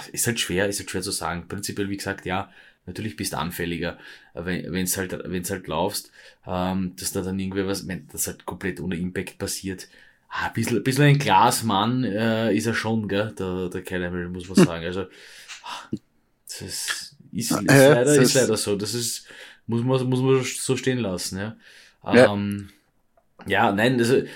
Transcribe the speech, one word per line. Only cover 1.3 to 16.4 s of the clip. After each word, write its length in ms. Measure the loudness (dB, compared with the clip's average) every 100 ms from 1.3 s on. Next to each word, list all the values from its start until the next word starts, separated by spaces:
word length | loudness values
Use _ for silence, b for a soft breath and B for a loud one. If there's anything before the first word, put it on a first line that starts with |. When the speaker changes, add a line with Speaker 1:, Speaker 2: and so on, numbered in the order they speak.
| -6 -8
Speaker 1:
Prinzipiell, 420 | -8 -8 -6 -6
wie 80 | -6
gesagt, 300 | -6 -6 -4
ja, 240 | -6 -6 b b b
natürlich 300 | -14 -10 -8
bist 200 | -6 -6
du 40 | -4
anfälliger, 580 | -6 -6 -6 -4 -6 -8 B B B
wenn, 380 | -10 -6 -4 -4
wenn's 240 | -4 -2 -2
halt, 200 | -4 -8 -8
wenn's 260 | -6 -6
halt 160 | -8 -4
laufst, 420 | -2 -2 -4 -12 b b b
ähm, 500 | -6 -2 -2 -2 -4 -6
dass 140 | -8
da 100 | -6
dann 160 | -4 -4
irgendwer 300 | -6 -6 -6
was, 180 | -6 -6
wenn 220 | -10 -10
das 180 | -8 -8
halt 180 | -8
komplett 360 | -12 -8 -8 -6
ohne 160 | -6 -6
Impact 420 | -6 -6 -10 -8
passiert. 480 | -8 -6 -8 -10 -14 b b b b
Ah, 200 | -6 -4
ein 40 |
bisschen, 240 | -4 -2 0
ein 40 |
bisschen 220 | 0 4
ein 140 | 6 6
Glasmann, 840 | 6 6 6 4 2 2 2 2
äh, 500 | 0 0 0 2 2
ist 140 | 2 0
er 80 |
schon, 320 | -2 0 -2 0
gell, 260 | -2 -2 -4
der, 300 | -4 -4 -4
der 140 | -6
Kyler 280 | -6 -6 -4
Murray, 180 | -4 -6
muss 200 | -8 0
man 80 | 4
Speaker 2:
Hm. 80 |
Speaker 1:
sagen. 200 | 4 2
Also, 200 | -6 -6 -8 B B B B B B B B -12 _ _ _ _